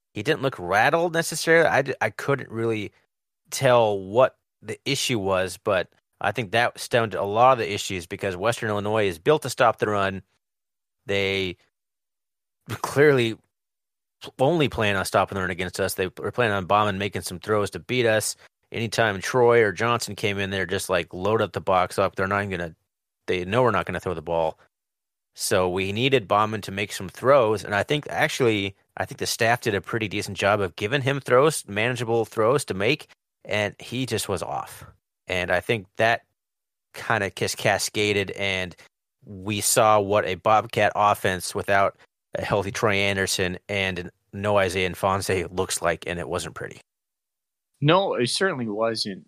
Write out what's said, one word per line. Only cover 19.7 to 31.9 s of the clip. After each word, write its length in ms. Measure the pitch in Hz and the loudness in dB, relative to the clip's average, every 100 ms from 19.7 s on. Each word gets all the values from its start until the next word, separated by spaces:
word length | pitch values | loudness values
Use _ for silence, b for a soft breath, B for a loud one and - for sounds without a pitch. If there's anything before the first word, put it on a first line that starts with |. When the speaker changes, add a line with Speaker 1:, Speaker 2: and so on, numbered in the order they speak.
Speaker 1:
Johnson 440 | 85 117 120 - 101 | 2 0 0 -2 -4
came 240 | 104 98 | -4 -2
in 100 | 98 | -4
there, 160 | 98 87 | -4 -2
just, 240 | 95 - | -4 0
like, 240 | 92 85 | -2 -2
load 280 | 90 98 113 | -4 0 0
up 120 | 101 | 0
the 80 | - | -2
box 360 | 78 92 90 - | 0 2 2 0
up. 180 | 95 - | -2 0
They're 120 | 95 | -2
not 160 | 101 | 0
even 160 | 101 90 | -2 -4
gonna, 160 | 85 - _ _ _ _ - | -8 -12 _ _ _ _ -4
they 180 | 92 90 | -4 0
know 180 | 113 | 2
we're 80 | 123 | 4
not 140 | 95 85 | 2 0
gonna 140 | 87 | -4
throw 140 | 92 | -4
the 80 | 82 | -6
ball. 380 | 78 82 80 - b _ _ _ _ _ _ - | -2 0 0 -2 b _ _ _ _ _ _ -10
So 340 | - 101 92 | -2 0 0
we 220 | 92 95 | -2 -4
needed 360 | 101 135 135 90 | -2 2 2 2
Bauman 340 | 104 107 107 | 2 2 -2
to 100 | 95 | -8
make 200 | 95 104 | -6 -6
some 180 | - 92 | -8 -12
throws, 540 | - 120 139 107 107 | -2 4 4 4 0
and 120 | 95 101 | -2 -2
I 80 | |
think, 240 | 95 151 - | 0 -2 -4
actually, 680 | 95 156 - 123 107 98 - _ - | -2 -2 2 2 2 -2 -8 _ -10
I 80 | - | -8
think 140 | 131 | -6
the 80 | 95 | -6
staff 340 | - 113 120 | 0 0 0
did 140 | 120 98 | 0 -4
a 60 | |
pretty 260 | - 117 107 | -4 -6 -4
decent 280 | 101 101 95 | -6 -6 -2
job 240 | 98 104 | 2 2
of 140 | 92 - | 0 -4
giving 280 | 104 143 | -4 -2
him 160 | 131 139 | -2 -4
throws, 440 | - 123 156 151 - | 2 4 4 2 -4
manageable 580 | 101 117 | -2 -2